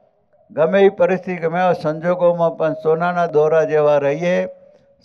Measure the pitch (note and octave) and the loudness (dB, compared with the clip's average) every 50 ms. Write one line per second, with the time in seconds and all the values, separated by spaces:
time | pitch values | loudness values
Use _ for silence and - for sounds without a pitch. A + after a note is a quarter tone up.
0 | _ _ _ _ _ _ _ _ _ _ G#2 C3+ D#3+ E3+ F#3 G3 G3 G3 G3 - | _ _ _ _ _ _ _ _ _ _ -4 -2 0 2 2 4 4 4 4 2
1 | F3 F3 F#3+ F3 F3+ F#3 F3+ E3 E3 E3 E3+ F3+ F#3 F3+ E3 - - D3+ D#3 D#3 | 0 0 0 -2 -4 -8 -8 -6 -4 -4 -2 0 0 0 0 0 -2 -4 -4 -4
2 | D#3+ F3 F3+ F3 F3 F3 F3 E3+ E3 E3 D#3 - D#3+ D#3 D3 - - D#3 D#3+ E3 | -2 -4 -2 0 2 0 2 2 0 -2 -2 -2 -4 -4 -4 -2 -2 -2 0 0
3 | F3 F3 F3 F3 E3+ D#3+ D3 D3+ D3+ D#3 D#3+ D#3+ D#3 C#3+ D#3 D3+ D3 D3 D3 C#3+ | 0 -2 -2 -2 -2 0 0 0 2 2 2 2 2 2 2 2 2 4 2 2
4 | C#3 C#3 D3 D#3+ F3 F3 F#3 F#3 F#3 F#3 - - _ - _ _ _ _ _ _ | 0 0 -2 -2 -2 -2 -2 -2 -4 -6 -8 -16 _ -20 _ _ _ _ _ _